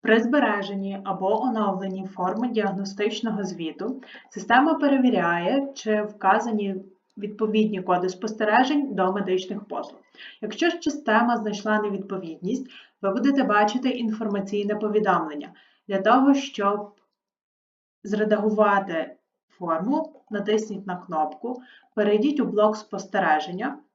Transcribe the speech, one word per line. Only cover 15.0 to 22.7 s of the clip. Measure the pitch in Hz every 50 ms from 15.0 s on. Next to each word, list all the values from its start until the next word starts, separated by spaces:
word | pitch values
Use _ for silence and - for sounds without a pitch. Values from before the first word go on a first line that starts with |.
| - 190 180 170 160 156 147 147 - - - _ _ _ _ _ _
Для | - 196 196
того, | 190 220 240 262 269 285 277
щоб | 269 - - - - 202 202 208 208 208 - _ _ _ _ _ _ _ _ _ _ _ _ _ _ _ _ _ _ _ _ _ _ -
зредагувати | 202 208 208 214 208 208 214 208 214 208 208 208 202 202 196 196 185 165 160 - - - _ _ _ _ _ _
форму, | _ _ _ 180 165 160 160 185 233 285 311 320 311 - - _ _
натисніть | 214 202 - 208 214 214 214 - 202 185 -
на | 190 180
кнопку, | 180 - 180 165 156 151 147 - - - 240 254 - - - - - _ _ _
перейдіть | 214 208 208 208 214 240 302 294 277
у | 220
блок | 180 196 208 208 214